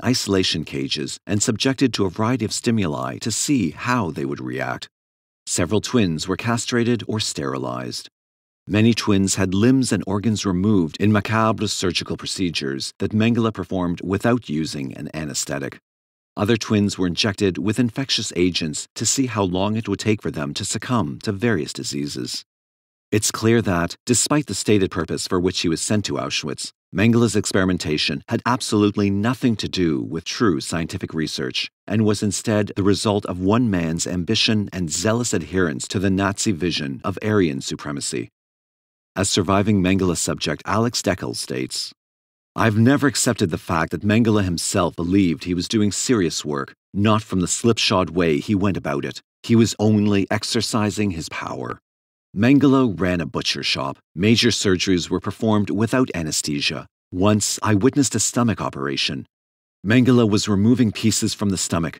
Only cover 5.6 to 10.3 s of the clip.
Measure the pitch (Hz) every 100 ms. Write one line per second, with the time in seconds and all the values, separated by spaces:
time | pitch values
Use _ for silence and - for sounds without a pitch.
5.6 | 85 104 - 127 95 78 90 92 113 120
6.6 | - 120 113 117 - 110 - - 69 65
7.6 | 62 62 62 - - _ _ _ _ _
8.6 | - 101 113 113 - 98 95 - 92 95
9.6 | 117 135 123 101 - 101 113